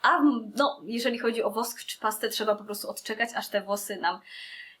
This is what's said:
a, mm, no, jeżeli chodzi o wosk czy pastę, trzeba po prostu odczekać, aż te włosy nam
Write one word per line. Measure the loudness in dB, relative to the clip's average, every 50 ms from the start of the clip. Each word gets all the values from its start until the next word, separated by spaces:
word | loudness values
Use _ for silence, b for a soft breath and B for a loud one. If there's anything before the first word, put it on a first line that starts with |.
a, | 6 6 6 8
mm, | 6 6 6 4 -2 -6 0
no, | 2 2 2 2 -2 -8
jeżeli | -6 -4 0 0 0 0 2
chodzi | 0 0 2 2
o | 0 0
wosk | 0 0 -2 -2 -4 -10 -10
czy | -10 -10 -2
pastę, | -2 -2 0 0 -4 -2
trzeba | -2 0 2 2 2
po | 0 0
prostu | -8 -8 -6 -6 -8
odczekać, | -8 -8 -6 -6 -2 -2 -2 -2 -2
aż | -6 -6 0
te | -2 -2
włosy | 0 0 -2 -2 -2 -6 -6
nam | 0 0 0 0 0 B B B B B B B B B B B B